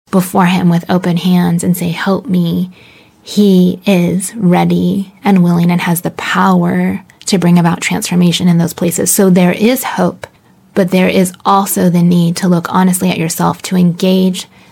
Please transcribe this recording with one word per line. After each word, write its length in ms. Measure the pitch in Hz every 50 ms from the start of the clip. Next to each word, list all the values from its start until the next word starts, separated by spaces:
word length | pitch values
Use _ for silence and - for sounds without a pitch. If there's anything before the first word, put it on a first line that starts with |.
| _ _
before 340 | - 190 180 - - 202 185
him 220 | 175 185 180 180 175
with 200 | 170 170 - -
open 280 | 185 180 185 180 170
hands 480 | 170 - 180 180 180 175 175 170 170 -
and 120 | 180 175
say, 120 | - 170 170
"Help 380 | 165 - - 196 190 180 -
me," 440 | - 180 180 175 170 170 180 180 180 - - - - - - _ _ _ _
he 600 | _ - - 214 208 202 190 180 180 180 185 - -
is 480 | - 196 175 175 170 170 185 208 - -
ready 760 | 233 180 175 180 180 170 175 175 175 180 180 185 202 196 - - _ -
and 180 | 202 196 185
willing 300 | 175 175 175 170 170 175
and 80 | 175 175
has 220 | - 180 170 160
the 100 | - 160
power 920 | - - - - - 190 185 190 185 180 170 175 185 180 180 185 190 - - - _ _ -
to 140 | - 214 180
bring 180 | 175 175 175
about 240 | 175 170 170 170 -
transformation 680 | - - 180 185 - - 180 180 180 175 160 - 180 180
in 100 | 170 170
those 160 | 165 165 -
places. 340 | - 180 175 160 - - 180
So 220 | - - 196 190
there 220 | 180 185 180 175
is 320 | 175 - 208 226 262 262 -
hope, 420 | - - - 190 175 185 - - - _ _ _ _ _ _ _ _ _
but 160 | 196 190 180
there 180 | 185 185 185 180
is 240 | - 190 185 185 185 - -
also 440 | 185 196 196 202 - - 202 185 180
the 140 | 170 175
need 340 | 170 175 175 175 170 170 170 -
to 100 | - 180
look 180 | 180 170 170 -
honestly 420 | - 185 185 185 180 180 185 180
at 60 | -
yourself 460 | - 160 170 - - 170 170 170 -
to 140 | - - 185
engage 720 | 185 180 175 165 170 190 185 185 185 185 185 185 - - - _ - - -